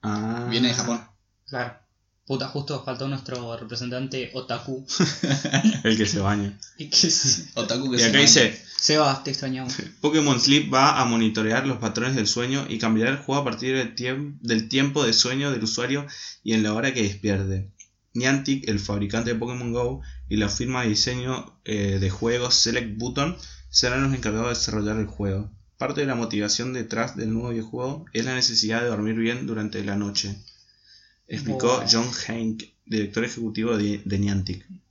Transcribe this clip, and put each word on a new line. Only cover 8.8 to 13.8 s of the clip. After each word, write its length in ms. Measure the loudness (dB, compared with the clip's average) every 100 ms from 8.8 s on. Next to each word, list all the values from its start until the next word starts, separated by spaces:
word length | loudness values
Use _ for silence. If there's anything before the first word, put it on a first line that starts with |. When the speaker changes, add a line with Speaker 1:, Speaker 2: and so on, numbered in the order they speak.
Speaker 3:
Sebas, 420 | 2 4 4 2
te 60 | -4
extrañamos. 420 | -6 -6 -6 -6 -8 -8 -2
Speaker 1:
"Pokémon 400 | 2 4 4 4
Sleep 320 | 6 6 6
va 260 | 6 6 6
a 40 |
monitorear 600 | 4 4 4 2 2 2 0
los 100 | -2
patrones 360 | -2 -2 0
del 120 | 0 0
sueño 360 | 0 0 -2 -4
y 80 | -2
cambiará 320 | 2 4 2
el 80 | 0
juego 240 | 0 0
a 20 |
partir 320 | 0 -4 -2
del 180 | 0